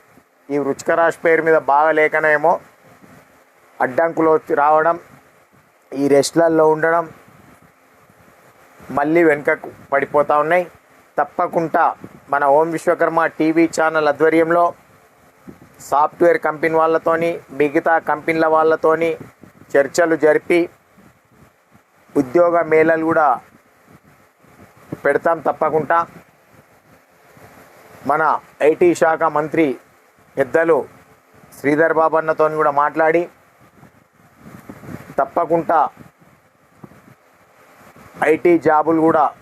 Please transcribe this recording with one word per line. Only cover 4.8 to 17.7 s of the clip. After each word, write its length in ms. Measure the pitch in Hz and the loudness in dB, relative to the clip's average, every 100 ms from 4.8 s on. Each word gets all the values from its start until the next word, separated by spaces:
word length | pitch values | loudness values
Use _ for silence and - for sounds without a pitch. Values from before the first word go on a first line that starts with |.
| 160 170 - - _ _ _ _ _ _ - | 0 -2 -8 -20 _ _ _ _ _ _ -14
ఈ 160 | 135 139 | -4 2
రెస్ట్లలో 580 | 139 135 160 165 160 156 | 2 2 0 0 2 2
ఉండడం, 360 | 156 160 170 160 - _ _ - _ _ _ _ _ _ _ _ _ _ _ _ - - 135 | 2 0 -2 -4 -14 _ _ -20 _ _ _ _ _ _ _ _ _ _ _ _ -20 -8 -4
మళ్ళీ 260 | 147 165 | 0 2
వెనుకకు 460 | 165 147 143 156 - - - | 2 2 -2 -4 -6 -18 -4
పడిపోతూ 480 | 139 139 151 143 147 | -4 -2 -2 0 0
ఉన్నాయి. 260 | 151 180 170 _ _ _ _ - | 0 -2 -2 _ _ _ _ -6
తప్పకుండా 680 | 147 - 175 180 160 175 147 - - - - | -6 -4 -4 -4 -4 0 -2 -4 -16 -20 -6
మన 140 | 143 143 | -2 2
ఓం 260 | 143 165 | 2 0
విశ్వకర్మ 540 | 160 - 160 165 165 160 | -4 -4 0 0 0 -4
టీవీ 440 | - 160 160 165 165 | -2 -2 0 0 0
ఛానల్ 320 | 160 160 151 | -2 0 -2
ఆధ్వర్యంలో 680 | 139 160 160 160 170 170 - _ _ _ _ _ _ - - - - - | 0 2 2 2 0 0 -4 _ _ _ _ _ _ -20 -20 -20 -20 -6
సాఫ్ట్‌వేర్ 500 | 139 202 - 170 160 156 | -2 -2 0 0 0 -4
కంపెనీ 280 | 156 160 160 | -4 -2 0
వాళ్ళతోని, 640 | 160 160 165 165 170 175 - | 0 0 -2 -2 -4 -6 -10
మిగతా 420 | 135 147 | -4 -2